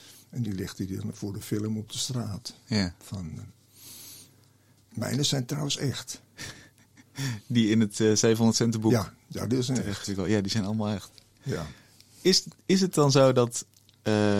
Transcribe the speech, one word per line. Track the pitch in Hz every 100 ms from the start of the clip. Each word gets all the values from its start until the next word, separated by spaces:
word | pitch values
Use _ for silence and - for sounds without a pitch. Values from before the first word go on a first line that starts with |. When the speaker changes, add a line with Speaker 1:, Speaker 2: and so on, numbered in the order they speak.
| - - _
Speaker 1:
En | -
die | 107
legt | 92 90 -
hij | 95
dan | 98 104
voor | - 101
de | 98
film | - 107 107 110
op | 107
de | -
straat. | - 123 107 104 - - -
Speaker 2:
Ja. | 107 92 -
Speaker 1:
Van, | - 104 82 -
eh, | - _ _ _ - - - - - _ _ _ _ _ _
mijne | - 107 117
zijn | 147 139 127
trouwens | - 143 -
echt. | 139 - - - _ - - - - _ _ _ _ - 135 110 -
Speaker 2:
Die | 120 110
in | 113
het, | 107 -
eh, | 110
zevenhonderd | 107 117 110 113 110
centenboek | 117 113 110
Speaker 1:
Ja, | 117 87 - -
ja, | 95 98
die | 131
zijn | 123 127
Speaker 2:
terecht | 98 101 -
Speaker 1:
echt. | 98 90
Speaker 2:
Ja, | 107
die | 95
zijn | 113 98
allemaal | 110 104
echt. | 104 - - _ _
Speaker 1:
Ja. | 139 90 78 - _ _ _ -
Speaker 2:
Is, | 175 185 - - -
is | 190
het | 185
dan | - 147
zo | 135 135
dat, | 123 117 - - _ _ _
eh, | - 107 104